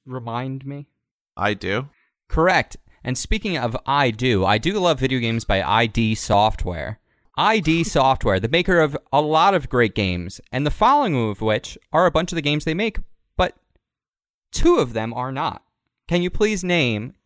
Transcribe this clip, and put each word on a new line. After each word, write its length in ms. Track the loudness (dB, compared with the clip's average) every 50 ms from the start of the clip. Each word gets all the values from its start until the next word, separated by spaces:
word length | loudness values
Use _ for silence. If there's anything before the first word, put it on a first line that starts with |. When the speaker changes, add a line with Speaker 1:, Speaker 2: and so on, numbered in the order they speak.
| _
Speaker 1:
remind 640 | -14 -12 -12 -10 -8 -8 -6 -6 -6 -8 -8 -10
me? 220 | -12 -14 -14 -16 -18 _ _ _ _ _ _ _ _ _
Speaker 2:
"I 200 | -4 -4 -2 -2
do." 340 | -4 -4 -4 -4 -4 -6 -8 _ _ _ _ _ _ _ _
Speaker 1:
Correct. 480 | 0 2 2 4 2 2 0 -2 -8 -20 _ _ _ _ -8
And 140 | -6 -6
speaking 400 | -4 -2 -2 -2 -2 -2 -2 -4
of 180 | -2 -2 -4 -4 -4 -4
"I 240 | -2 0 0 0 0
do," 340 | 0 0 0 0 2 2 2
I 140 | 2 2 0
do 200 | 0 -2 -2 0
love 220 | 2 0 2 2
video 180 | 0 0 0 -2
games 280 | -2 -2 -2 -2 -2
by 160 | -2 -2 0 0
I 240 | 0 2 2 2
D 280 | 0 0 0 0 0 0
Software. 880 | -2 -2 0 2 4 4 2 2 -2 -4 -6 -6 -8 -8 -10 -10 -12 _ _ _ _ _ _ _ -2
I 200 | 0 2 2 2
D 220 | 2 2 2 2 0
<laughs> 120 | 0 2
Software, 420 | 2 4 4 2 2 2 0 0 0
the 100 | 0 0
maker 300 | 0 0 2 2 4 4
of 180 | 4 2 0 -4 -6 _ 0
a 100 | 0 2
lot 320 | 2 2 4 4 4 4
of 160 | 2 0 0
great 240 | 2 2 2 2 2
games, 480 | 0 -2 -2 -2 -4 -6 -8 -12 -16 -14 _ -6
and 140 | -2 -2
the 40 | -2
following 460 | 0 2 4 4 4 4 2 2 0 0 0 -2
of 100 | -2 -2
which 380 | 0 0 0 0 -2 -8 -16 -18 _ _
are 140 | 0 2 2
a 60 | 4
bunch 220 | 2 0 -2 -2 -4
of 40 |
the 60 | -4 -2
games 220 | -2 -2 -2 -2
they 80 | -4 -4
make, 240 | -2 -4 -4 -4 -6 -8 -8 -10 _ _ _ _ -2
but 180 | -2 -2 -4 _ _ _ _ _ _ _ _ _ _ _ _ _ _ _ _ _ _ _ -2
two 240 | 2 4 4 6
of 160 | 4 2 0 -2
them 220 | -6 -6 -6 -6
are 180 | -8 -8 -8 -6
not. 300 | -6 -6 -6 -6 -8 -14 _ _ _ _ _ _ _ _
Can 140 | -2 -2 0
you 80 | 0 0
please 340 | 0 0 0 0 0 -2 -2
name 520 | 0 0 2 2 0 -2 -4 -6 -8 -14 _ _